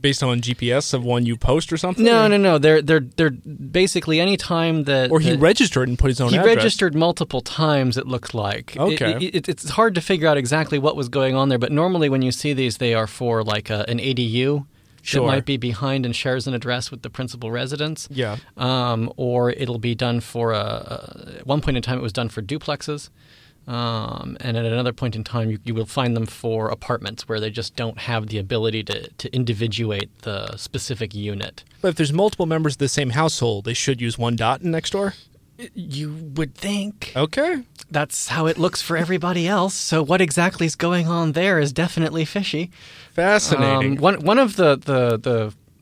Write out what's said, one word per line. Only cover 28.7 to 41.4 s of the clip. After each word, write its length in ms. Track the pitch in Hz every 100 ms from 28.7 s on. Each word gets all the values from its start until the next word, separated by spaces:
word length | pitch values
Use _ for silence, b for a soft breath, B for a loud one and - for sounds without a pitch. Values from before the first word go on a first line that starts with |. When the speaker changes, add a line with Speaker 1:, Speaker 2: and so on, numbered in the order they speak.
| 110
Speaker 2:
to, 240 | 104 104 -
to 260 | - -
individuate 760 | 127 120 104 113 104 110 101 - -
the 340 | 113 101 - -
specific 580 | - - - 110 110
unit. 500 | 101 104 98 104 - - _
Speaker 1:
But 80 | 190
if 80 | 160
there's 160 | 147
multiple 320 | 160 208 - 165
members 280 | 160 156
of 40 | 127
the 100 | 135
same 220 | - 131
household, 540 | 123 160 - 120 101
they 80 | 104
should 260 | 120 - 123
use 160 | 117 113
one 180 | 117 117
dot 240 | 113 139
in 80 | 180
Nextdoor? 420 | 160 - 196 196 - - _ _ -
Speaker 2:
Y-, 100 | 240
you 380 | 226 170 139 151 156 156
would 200 | 139 143
think. 580 | - 196 202 202 208 - 127
Speaker 1:
Okay. 460 | 151 269 320 320 247 - -
Speaker 2:
That's 380 | 151 147 - -
how 180 | 156 160
it 120 | 165
looks 240 | 175 -
for 160 | - 165
everybody 500 | 170 185 175 180 170
else. 240 | 202 190
So 280 | - - 160
what 180 | 139 185
exactly 460 | 175 175 175 - 165
is 100 | -
going 300 | 170 175 165
on 240 | 170 160
there 260 | 147